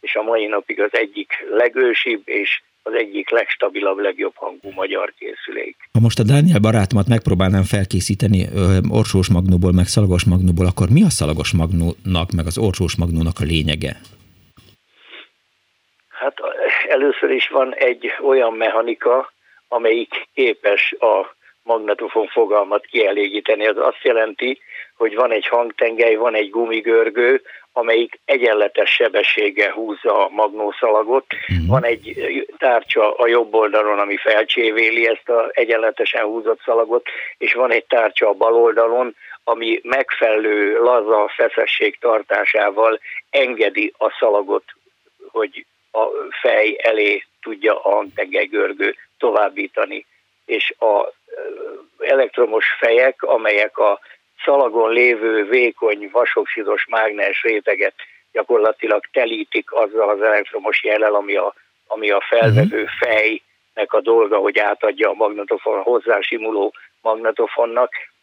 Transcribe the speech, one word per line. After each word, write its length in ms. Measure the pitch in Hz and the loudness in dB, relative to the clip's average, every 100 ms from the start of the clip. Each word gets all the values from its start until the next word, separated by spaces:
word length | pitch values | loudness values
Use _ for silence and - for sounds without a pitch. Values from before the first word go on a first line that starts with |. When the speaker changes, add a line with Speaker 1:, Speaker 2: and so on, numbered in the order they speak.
Speaker 1:
és 140 | - 107 | -6 -6
a 80 | |
mai 220 | 110 113 107 | -2 -2 0
napig 340 | 104 - 104 | -4 -6 -4
az 80 | 104 | -2
egyik 540 | 120 110 101 98 - - | 0 -4 -6 -10 -10 -4
legősibb 720 | 104 120 120 127 110 - 110 - | 0 0 2 0 0 -2 -4 -4
és 360 | 104 98 - _ _ | -6 -4 -4 _ _
az 100 | - | -6
egyik 360 | 113 110 101 98 | -4 -4 -6 -2
legstabilabb, 680 | 117 104 - 104 98 98 98 | -2 -2 -4 -4 -2 -4 -2
legjobb 380 | 101 90 98 - | -4 -4 -8 -6
hangú 340 | 90 90 98 95 | -12 -12 -16 -8
magyar 380 | 95 98 92 - | -6 -4 -6 -8
készülék. 580 | 101 98 - 107 - - - | -14 -14 -12 -12 -12 -14 -4
Speaker 2:
Ha 60 | - | 2
most 200 | 113 - | 2 2
a 40 | |
Dániel 360 | 107 139 156 160 | 2 4 4 4
barátomat 480 | 107 110 95 110 98 | 4 2 2 0 2
megpróbálnám 560 | 113 - 90 95 95 | 0 2 0 2 2
felkészíteni, 840 | 92 104 92 95 - 98 101 98 - - | 2 0 0 -2 -2 0 2 2 0 0
ö, 220 | 92 95 - | 2 2 2
orsós 400 | 110 110 98 92 | 0 2 0 2
magnóból, 420 | 87 92 90 90 | 2 4 4 4
meg 140 | 90 90 | 2 2
szalagos 380 | - 104 90 | 2 2 2
magnóból, 420 | 95 90 92 85 87 | 2 2 2 2 2
akkor 240 | 90 90 | 2 4
mi 140 | 131 | 6
a 60 | 202 | 4
szalagos 420 | - 73 78 69 | 2 -2 -2 0
magnónak, 760 | 85 80 90 85 - - 90 85 85 | 0 0 0 0 -2 -2 -2 0 -2
meg 100 | 80 | -4
az 120 | 78 | -2
orsós 380 | 110 90 87 - | -2 0 -4 -2
magnónak 420 | 85 82 82 - | -2 0 -2 -2
a 40 | |
lényege? 520 | 73 82 76 73 67 - - - _ _ _ _ _ _ _ _ - - - _ _ _ _ _ _ _ _ | -2 -2 -2 -4 -6 -10 -16 -20 _ _ _ _ _ _ _ _ -20 -20 -20 _ _ _ _ _ _ _ _
Speaker 1:
Hát, 280 | - 135 - - - - - - | -8 -8 -6 -10 -6 -4 -4 0
először 420 | 139 143 - 139 | 0 0 0 0
is 160 | 131 - | 0 -2
van 260 | 139 131 127 | -2 -2 0
egy 360 | 135 123 113 - 139 | -2 -2 -8 -4 0
olyan 280 | 135 117 | 2 2
mechanika, 800 | 113 110 110 120 113 123 123 135 _ _ _ _ | 0 -2 0 -2 -2 0 0 -2 _ _ _ _
amelyik 600 | 120 117 117 113 - - | -2 0 0 -2 -10 -12
képes 640 | - 127 104 104 101 - - | 0 0 2 0 2 0 0
a 360 | 113 101 95 - _ _ | 2 2 -2 -12 _ _
magnetofon 640 | 113 113 107 104 110 113 101 | -4 -2 0 -4 -2 -2 -2
fogalmat 580 | - 110 107 98 104 - | 0 2 2 2 -2 -2
kielégíteni. 800 | 120 104 101 101 104 101 107 107 | 0 0 2 -2 -4 -2 0 0
Ez 120 | 104 | 0
azt 240 | 139 - | 0 0
jelenti, 560 | 135 113 110 101 123 131 - - - _ | 0 0 0 -4 -8 -8 -12 -20 -20 _
hogy 180 | 113 107 | -4 0
van 160 | 123 | 0
egy 160 | 110 - | 0 0
hangtengely, 680 | 120 120 - 120 113 117 110 | -2 -2 -2 -2 2 2 2
van 200 | 117 110 | 0 0
egy 140 | 104 | -2
gumigörgő, 920 | 110 117 113 110 113 113 107 120 131 - - _ | -2 -2 -2 2 2 2 2 2 2 -2 -20 _
amelyik 460 | - 117 113 120 - - | -6 0 0 0 -6 -2
egyenletes 640 | 139 120 104 101 - 98 | 0 2 2 0 0 0
sebességgel 840 | - 117 104 101 - 104 98 101 | 2 2 0 0 0 -2 0 -2
húzza 540 | 110 113 98 120 104 95 | -2 -6 -4 0 2 2
a 40 | |
magnószalagot. 960 | 101 107 107 104 98 120 107 107 131 - - - | 0 -2 0 -6 -2 2 2 2 0 -2 -12 -4
Speaker 2:
Mhm. 200 | 90 82 | -2 2
Speaker 1:
Van 160 | 123 117 | 2 0
egy 300 | 117 113 - - 139 - - | -4 -6 -8 -6 -6 -8 -2
tárcsa 560 | 139 117 - - 107 | 0 0 0 0 0
a 140 | - 120 | 2 2
jobb 260 | 120 113 | 2 2
oldalon, 460 | 110 107 104 107 104 | 2 2 2 0 0
ami 180 | 101 101 | -2 -2
felcsévéli 880 | - 107 110 - 113 110 113 117 117 | 0 0 0 0 0 2 0 2 0
ezt 220 | 113 - | -2 0
a 200 | 117 113 | 0 0
egyenletesen 720 | - 117 113 110 - 110 120 | -2 0 0 0 -2 -4 -2
húzott 380 | 107 113 110 110 - | -2 -4 -2 -4 0
szalagot, 420 | 117 113 117 - - - - | 0 2 0 -4 -12 -14 -6
és 160 | - | -4
van 180 | 117 127 | 0 0
egy 140 | 113 - | 0 2
tárcsa 440 | 123 110 - 110 | 2 2 0 0
a 40 | |
bal 200 | 95 113 | 2 2
oldalon, 600 | 117 117 110 117 120 123 - - - | 6 4 4 2 2 -2 -6 -20 -12
ami 360 | - 117 113 113 | -4 -4 -2 -4
megfelelő 960 | 117 131 131 - 120 107 107 104 101 113 | -2 -4 -2 -2 0 2 0 0 0 2
laza 500 | 120 123 107 110 104 - | 4 2 2 2 0 0
feszesség 600 | 117 - 107 - 107 - | 0 0 -2 0 -2 -2
tartásával 1000 | 123 110 101 101 101 110 104 101 113 110 - - - | 0 0 0 -2 0 0 0 2 0 0 -6 -18 -4
engedi 640 | 139 131 117 104 98 104 - | -2 -2 0 -2 0 -6 -2
a 180 | 110 - | -4 0
szalagot, 440 | 117 104 98 104 - - _ _ _ _ - | 2 2 0 -4 -6 -20 _ _ _ _ -10
hogy 340 | 113 107 - - _ _ | -6 -6 -8 -20 _ _
a 140 | 113 110 - 131 - | -4 -2 -4 -10 -4
fej 340 | 127 110 107 104 | 0 2 0 0
elé 420 | 117 110 104 101 - _ | 0 2 2 0 -6 _
tudja 380 | - 104 107 101 | -14 -4 0 0
a 80 | 98 | 0
hangtengely 560 | 104 101 - 92 95 101 | 0 -2 -6 -4 -2 -2
görgő 500 | 104 98 98 101 - - _ | -2 -2 -2 -4 -4 -14 _
továbbítani. 880 | - 107 101 95 98 - 101 104 - _ _ _ _ | 0 2 0 -2 -8 -4 -6 -6 -16 _ _ _ _
És 280 | 117 - - | -4 -4 -2
a, 80 | 113 104 - | 0 2 0
ö, 1000 | - _ - - - - - - _ - | -8 _ -14 -12 -12 -14 -16 -20 _ 0
elektromos 600 | 135 131 - 117 110 98 - | 2 2 2 0 2 -2 0
fejek, 440 | 120 117 131 127 | 2 4 2 0
amelyek 540 | - 123 110 104 107 - | -2 0 2 0 0 0
a 220 | 104 101 - - _ _ - | 0 0 -6 -20 _ _ 0
szalagon 460 | 143 127 113 113 | 2 2 2 2
lévő 540 | 117 135 117 113 110 101 | 4 2 2 0 0 2
vékony, 640 | 123 120 - 113 104 101 | 2 2 0 -2 -2 -2
vasoxidos 760 | 113 117 - 101 - 104 104 - | 0 0 0 -2 -6 -4 -4 -2
mágnes 520 | 113 110 104 98 98 | -2 -2 -2 -4 -2
réteget 500 | 120 107 107 98 98 _ - _ _ | -2 -2 -2 -2 -2 _ -20 _ _
gyakorlatilag 720 | 113 104 120 107 107 113 104 - | -6 0 2 2 0 -2 -2 -2
telítik 600 | - 117 113 104 117 - | -4 -2 -4 -6 -6 -4
azzal 360 | - 107 110 104 | -2 -2 0 0
az 120 | 104 | 0
elektromos 640 | 110 104 98 107 101 110 | 2 0 -2 -6 -4 -4
jellel, 320 | 110 107 107 104 | -2 0 2 0
ami 200 | 101 101 | -2 -4
a, 180 | 95 - _ _ _ | -4 -8 _ _ _
ami 220 | 110 107 | -6 -2
a 120 | 101 - | -2 0
felvevő 520 | 117 113 113 175 110 | 2 4 4 2 0
Speaker 2:
Mhm. 100 | 110 - | -6 -4
Speaker 1:
fejnek 920 | 123 110 110 110 _ _ _ - 104 | 0 0 0 -4 _ _ _ -6 -2
a 80 | 110 | 0
dolga, 360 | 101 117 107 104 | 4 4 4 2
hogy 220 | 101 101 | 2 0
átadja 500 | 104 104 110 95 107 | 0 0 -2 0 -2
a 40 | |
magnetofon, 640 | 92 110 104 101 107 - 107 | 0 -2 -2 -6 -4 -2 -2
a 40 | |
hozzásimuló 920 | 95 120 113 104 - 120 110 107 104 - - _ | 0 -2 0 -2 -2 -6 -4 -2 -2 -4 -20 _
magnetofonnak. 920 | 113 110 113 110 113 - 117 117 123 - - _ | -4 -2 -2 -2 -4 0 -2 0 -2 -4 -16 _